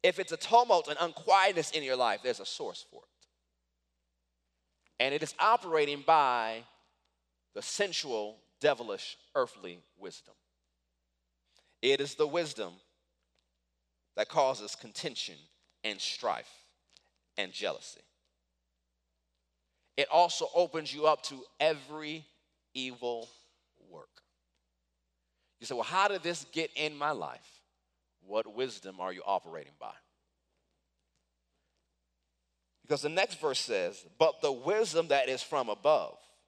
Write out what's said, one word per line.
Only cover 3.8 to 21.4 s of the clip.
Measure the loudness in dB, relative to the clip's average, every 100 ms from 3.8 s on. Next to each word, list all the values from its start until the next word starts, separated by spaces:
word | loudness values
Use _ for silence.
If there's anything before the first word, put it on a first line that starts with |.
| _ _ _ _ _ _ _ _ _ _ _ 0
And | 0
it | 2
is | -4 2
operating | 4 4 4 2 2 0
by | 4 6 6 2 -2 -6 -12 _ _ _ _ _ _ _ _
the | -12
sensual, | -8 -4 -2 -2 -4 -4 -4 -10 _ _
devilish, | 2 2 -4 -8 -10 -14 _
earthly | -2 -2 -6 -16 -16 _
wisdom. | _ -16 -16 _ _ _ _ _ _ _ _ _ _ _ _ _ _ _ _
It | 0 2
is | 0
the | 0 0
wisdom | 0 -2 -6 -12 -12 _ _ _ _ _ _ _ _ _ _ _ _ _
that | -6 -2
causes | 2 2 0 -10
contention | -12 -12 -10 -8 -8 -10 -14 -20 _ _ _
and | -8 -6
strife | -8 -4 -4 -4 -8 -20 _ _ _ -20 _ _ _
and | -8 -8
jealousy. | -4 -4 -4 -12 -20 _ _ _ _ _ _ _ _ _ _ _ _ _ _ _ _ _ _ _ -2
It | 2
also | 4 4 0 0
opens | 2 2 -2 -6
you | 0 2
up | 2
to | -2 -12